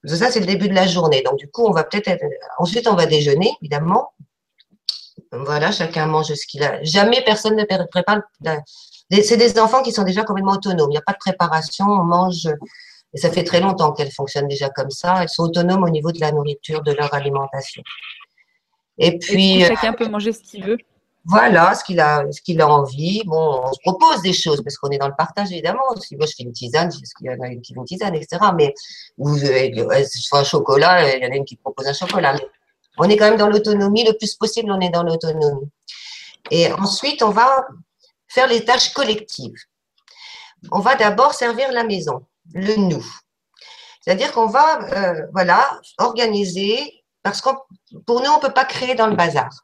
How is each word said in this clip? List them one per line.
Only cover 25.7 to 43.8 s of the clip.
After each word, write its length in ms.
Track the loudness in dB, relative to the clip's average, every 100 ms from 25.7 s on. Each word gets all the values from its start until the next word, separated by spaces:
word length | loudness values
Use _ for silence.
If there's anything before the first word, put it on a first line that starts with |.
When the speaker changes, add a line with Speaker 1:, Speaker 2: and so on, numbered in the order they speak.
| -2 -4 -4
Speaker 1:
Si 180 | -10 -6
moi, 100 | -6
je 80 | -6
fais 60 |
une 100 | -14
tisane, 380 | -12 -4 -2 -2
c'est 100 | -6
parce 140 | -16
qu'il 120 | -14 -12
y 40 |
en 100 | -10
a 80 | -10
une 140 | -12
qui 100 | -16
veut 60 | -16
une 80 | -14
tisane, 280 | -8 -6
et 80 | -6
cetera. 300 | -6 0 0
Mais, 220 | 4 0 0 -16 -20 -20 _
ou, 180 | -2 0
euh, 340 | 2 2 0 -2 0
euh, 140 | 0
soit 360 | 0 -4 -2 0
un 40 |
chocolat, 600 | 2 0 2 4 6 4
euh, 120 | 4 0
il 80 |
y 20 | -2
en 60 |
a 40 | -4
une 80 |
qui 120 | -6 -10
propose 300 | -14 -8 -6
un 80 |
chocolat. 400 | -6 -4 0 0
Mais 120 | -2 -6 _ _ _ _ 0
on 100 | 4
est 80 | 6
quand 120 | 6
même 100 | 6
dans 100 | 4
l'autonomie. 560 | 2 2 0 2 2
Le 120 | 2 0
plus 180 | -4
possible, 360 | -4 -4 -2 -2
on 100 | -2
est 100 | 0
dans 120 | 0
l'autonomie. 680 | 0 -2 -4 0 0 0 -10 _ -20 -20 -18 -20 -20 _ -4
Et 200 | 2 2
ensuite, 500 | 0 -4 -4 -6 0
on 80 | 0
va 360 | 4 4 4 -2 -14 _ _ _ _ _
faire 180 | 0 2
les 180 | 2
tâches 280 | 2 2 2
collectives. 640 | -2 -2 -4 -6 -14 -14 -16 -20 _ _ _ _ -20 -20 -20 -20 _ -6
On 80 | 0
va 140 | 2
d'abord 380 | 4 2 4 2
servir 400 | 2 -4 -2 -2
la 120 | -2
maison, 420 | -2 -4 -4 -8 -10 _ _
le 240 | -8 -2 0
nous. 280 | 0 0 -6 -18 _ _ _ _ -20 -20